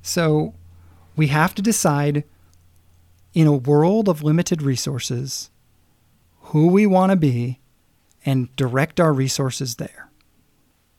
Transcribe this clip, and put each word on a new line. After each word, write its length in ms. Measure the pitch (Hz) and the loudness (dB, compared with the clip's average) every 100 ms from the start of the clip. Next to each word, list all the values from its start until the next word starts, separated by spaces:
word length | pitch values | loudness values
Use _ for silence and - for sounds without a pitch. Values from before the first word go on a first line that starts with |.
so 500 | - 175 160 151 160 - - - - - - - | -8 -2 0 0 -2 -8 -20 -20 -20 -20 -12 -2
we 120 | 151 | 0
have 280 | 151 175 - | 2 0 0
to 60 | |
decide 600 | 202 214 170 143 147 147 - _ _ _ _ _ _ _ _ _ _ | -2 0 0 0 0 -2 -6 _ _ _ _ _ _ _ _ _ _
in 140 | 170 156 | 2 2
a 60 | |
world 540 | 143 123 147 165 220 196 | 2 2 2 4 2 0
of 140 | 156 | 0
limited 400 | 151 160 175 170 | 0 0 0 -2
resources 880 | 139 127 - 135 - 123 135 - - _ _ _ _ _ _ _ _ _ - | -2 -4 -4 -8 -6 -8 -8 -10 -14 _ _ _ _ _ _ _ _ _ -6
who 180 | 151 165 | 0 4
we 180 | 190 214 | 4 4
wanna 300 | 185 190 190 | 4 2 2
be 440 | 151 120 120 127 _ _ _ _ _ _ | 0 0 -4 -10 _ _ _ _ _ _
and 320 | - 135 123 - | -2 -2 -2 -4
direct 440 | 131 131 160 - | -2 -2 -2 0
our 120 | 165 | 2
resources 640 | 135 135 - 135 - 131 117 | 2 -2 -2 -4 -4 -8 -10
there." 340 | - - - _ _ _ _ _ _ _ _ | -14 -16 -20 _ _ _ _ _ _ _ _